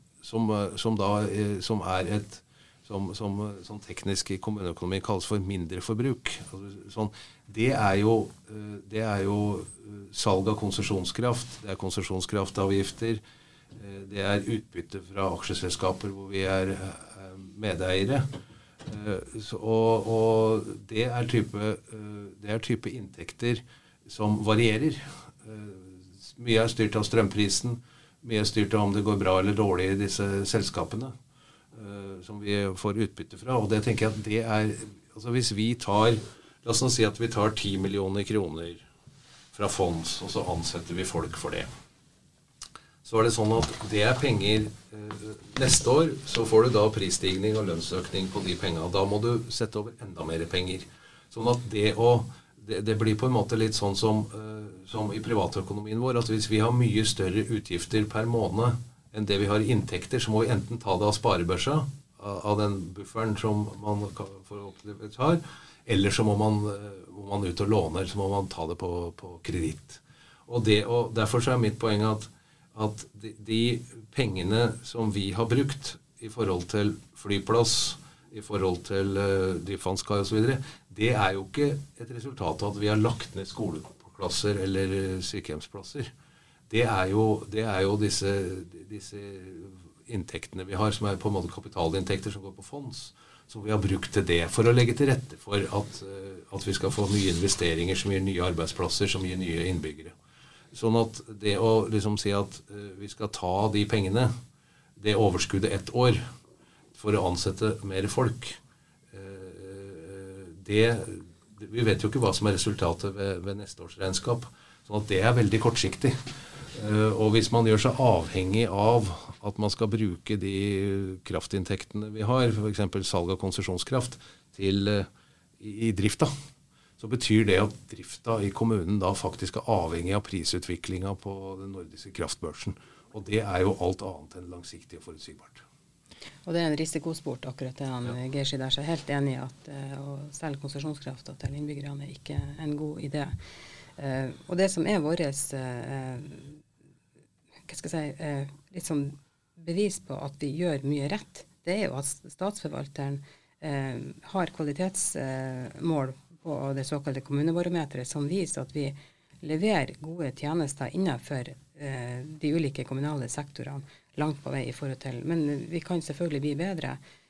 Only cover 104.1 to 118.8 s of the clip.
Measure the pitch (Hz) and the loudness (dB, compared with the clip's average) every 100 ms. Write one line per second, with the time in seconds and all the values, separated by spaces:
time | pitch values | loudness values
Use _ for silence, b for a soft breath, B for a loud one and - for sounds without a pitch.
104.1 | 107 127 - B B B B B - 104 | 2 2 0 B B B B B -4 0
105.1 | 104 104 87 - 95 - 98 - 123 123 | 4 4 4 0 0 0 0 -2 4 4
106.1 | - - - - - b b b - 107 | 4 0 -12 -20 -20 b b b -6 2
107.1 | 104 90 90 101 95 107 - 98 95 98 | 2 2 2 -2 0 0 0 -4 -2 0
108.1 | - 123 - - - b b b b _ | 2 0 0 -10 -14 b b b b _
109.1 | 98 98 98 95 87 95 98 98 95 123 | -18 -16 -14 -16 -16 -16 -14 -14 -16 -16
110.1 | 98 95 95 92 85 98 104 113 113 - | -16 -14 -16 -16 -18 2 6 8 6 -4
111.1 | - - - _ - 107 113 110 95 104 | -12 -14 -20 _ -18 -8 2 4 4 2
112.1 | 135 110 90 104 92 - 101 85 82 101 | 4 2 4 2 2 0 0 0 0 -4
113.1 | 98 98 90 95 101 101 - 87 - 95 | -4 -4 -2 -6 -8 -10 -14 -16 -6 -4
114.1 | 92 123 120 - B B B - 104 107 | -2 0 -2 -4 B B B -4 -4 0
115.1 | 95 107 120 107 113 120 117 - - - | 4 6 6 6 6 4 2 0 2 2
116.1 | - B B B B B - 104 104 107 | 2 B B B B B -8 0 4 4
117.1 | 95 107 110 107 117 113 107 127 127 127 | 4 6 6 6 6 6 6 4 6 6
118.1 | 90 78 95 92 107 113 98 | 6 4 -2 2 2 2 4